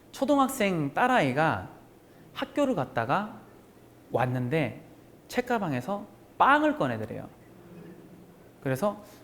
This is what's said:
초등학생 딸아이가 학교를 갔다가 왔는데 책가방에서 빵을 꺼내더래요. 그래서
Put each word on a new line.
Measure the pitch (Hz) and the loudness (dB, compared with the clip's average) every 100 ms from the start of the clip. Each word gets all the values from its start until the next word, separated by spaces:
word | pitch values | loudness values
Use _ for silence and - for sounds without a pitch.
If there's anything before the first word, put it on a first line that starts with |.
| - | -16
초등학생 | - 269 285 262 269 202 175 139 | -6 2 4 2 2 0 0 0
딸아이가 | 175 247 247 143 131 156 104 92 - - - - - - | 2 2 4 2 2 2 0 -6 -16 -20 -20 -20 -20 -18
학교를 | - 269 - 277 196 | -10 -6 0 0 0
갔다가 | 127 - 117 165 214 - - - - - - - - | -2 -2 0 0 -2 -10 -20 -20 -20 -20 -20 -20 -6
왔는데 | 117 127 127 123 123 127 - - - - - - | -2 0 0 -2 0 -2 -6 -18 -20 -20 -20 -8
책가방에서 | - 247 240 185 127 151 202 214 - - - | -4 -2 -2 -2 -4 -4 -8 -8 -20 -10 2
빵을 | 226 294 302 294 | 6 6 4 2
꺼내더래요. | 143 110 107 107 - - - - - - - - - - - - - - | 0 -2 -6 -8 -12 -18 -20 -20 -20 -20 -20 -20 -20 -20 -20 -20 -20 -8
그래서 | 139 131 208 208 - - | -4 -2 -2 -4 -12 -20